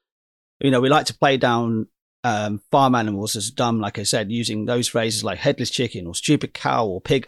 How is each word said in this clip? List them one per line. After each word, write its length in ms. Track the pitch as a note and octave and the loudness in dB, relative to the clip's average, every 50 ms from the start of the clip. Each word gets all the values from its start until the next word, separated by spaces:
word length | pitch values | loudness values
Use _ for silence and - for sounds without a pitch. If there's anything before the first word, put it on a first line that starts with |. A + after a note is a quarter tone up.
| _ _ _ _ _ _ _ _ _ _ _ _ | _ _ _ _ _ _ _ _ _ _ _ _
You 100 | C3+ C#3 | 0 2
know, 100 | C3 B2 | 4 4
we 80 | B2+ C3+ | 4 4
like 160 | D3 D3+ C#3 | 4 2 2
to 120 | - - - | -2 -2 0
play 180 | D#3 C#3+ C#3 | 2 2 4
down 520 | B2+ C#3 B2 A#2 A#2+ A#2 A2+ A2+ A2 G#2 - _ _ _ _ _ _ - | 4 2 2 2 2 0 0 0 -2 -2 -6 _ _ _ _ _ _ -2
um, 340 | B2 G#2+ G#2 G#2 G#2 G#2 G#2 - _ | -2 -2 0 -2 -4 -4 -6 -2 _
farm 220 | - C#3+ C3+ C3 B2+ | 4 4 6 6 4
animals 400 | A#2+ A2 G#2+ G2+ G2 G#2 G#2+ - | 2 0 0 -2 -4 -4 -4 -4
as 160 | A2 G2 A2 | -6 -6 -6
dumb, 280 | - - B2+ A#2 A2+ A2+ | -2 0 0 0 0 0
like 180 | G#2 G2+ - A#2 | -2 -4 -6 -4
I 20 | |
said, 300 | G2+ - - A#2 G#2+ G2 | -4 -2 -2 -2 -2 -2
using 340 | A#2 A#2 A2+ A2 A2 G#2+ G#2+ | -4 -4 -2 -4 -4 -4 -2
those 220 | A#2 A#2+ B2 A2+ - | 0 0 0 0 0
phrases 340 | - B2 A2 A2+ A2 G#2+ | 0 0 0 0 -2 -2
like 160 | A2 G#2 F#2 - | -4 -4 -4 0
headless 320 | - C#3+ C3+ - B2 - | 0 0 0 0 -2 -4
chicken 360 | - - B2 - - F#2+ F2 | -2 -2 -2 -2 -4 -8 -10
or 80 | E2+ E2+ | -8 -8
stupid 380 | - - - D3 C#3+ - - - | -4 0 2 2 2 0 -4 -8
cow 300 | - - C3+ C3 B2 A2+ | -4 -2 0 0 0 0
or 160 | G2+ F2+ - | -2 -4 -6
pig 240 | - - D3 C3 A#2+ | -2 0 0 -2 -2